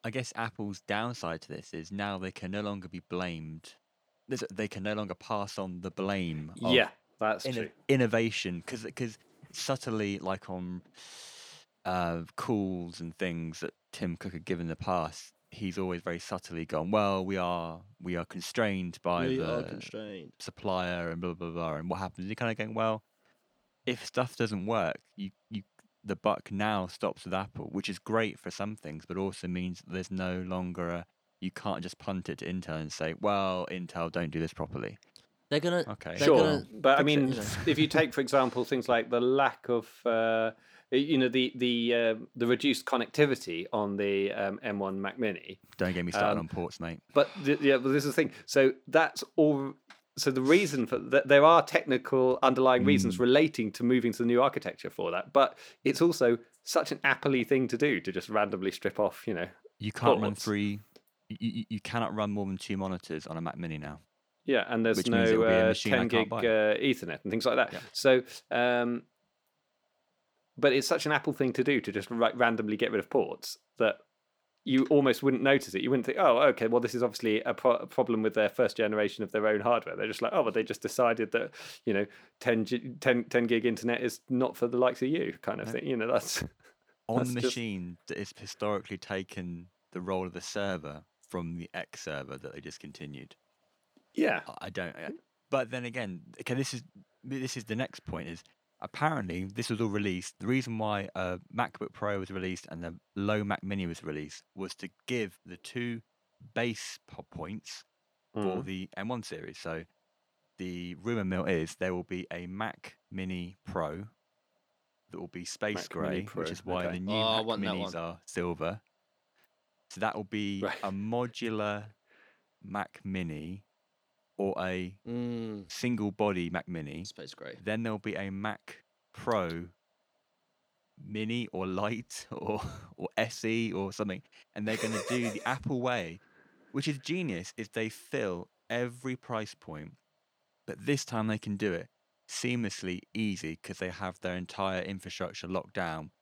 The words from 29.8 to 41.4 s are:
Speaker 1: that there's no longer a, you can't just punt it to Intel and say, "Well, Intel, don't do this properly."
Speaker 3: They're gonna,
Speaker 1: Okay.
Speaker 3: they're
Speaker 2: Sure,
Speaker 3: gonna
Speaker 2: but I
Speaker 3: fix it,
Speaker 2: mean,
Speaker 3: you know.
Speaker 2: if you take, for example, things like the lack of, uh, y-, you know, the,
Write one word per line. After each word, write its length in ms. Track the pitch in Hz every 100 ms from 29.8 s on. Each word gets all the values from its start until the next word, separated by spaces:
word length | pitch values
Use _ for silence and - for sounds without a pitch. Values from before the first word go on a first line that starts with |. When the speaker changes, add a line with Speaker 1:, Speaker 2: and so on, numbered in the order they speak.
Speaker 1:
that 100 | -
there's 200 | 92 90
no 300 | 95 92 90
longer 480 | 92 92 90 87 85
a, 160 | 85 82 _ _ _
you 100 | 92
can't 300 | - 107 -
just 140 | 87 -
punt 320 | - 95 -
it 80 | 76
to 60 |
Intel 340 | - 92 85 78
and 140 | 78
say, 220 | - 80 80
"Well, 480 | 104 101 95 92 87
Intel, 400 | 90 87 87 85
don't 180 | 87 82
do 80 | 80
this 140 | 80
properly." 440 | - 82 65 52 - _ - _ _ _
Speaker 3:
They're 100 | 147
gonna, 240 | 175 175
Speaker 1:
Okay. 260 | 123 107 -
Speaker 3:
they're 120 | 82 147
Speaker 2:
Sure, 100 | 139
Speaker 3:
gonna 300 | 156 147 -
Speaker 2:
but 220 | 107 131 139
I 40 |
Speaker 3:
fix 80 | 143
it, 80 | 147
Speaker 2:
mean, 80 | 131
Speaker 3:
you 60 |
know. 100 | 120 107 -
Speaker 2:
if 120 | 170 143
you 100 | 156
take, 260 | 156 160
for 80 | -
example, 420 | 131 143 127 123
things 240 | 117 131 117
like 220 | 117 113
the 100 | 120
lack 480 | 123 135 131 - -
of, 180 | 120 - -
uh, 460 | 123 113 113 113 113 - _ - _
y-, 40 | 131
you 180 | 147 139
know, 100 | 127
the, 240 | 127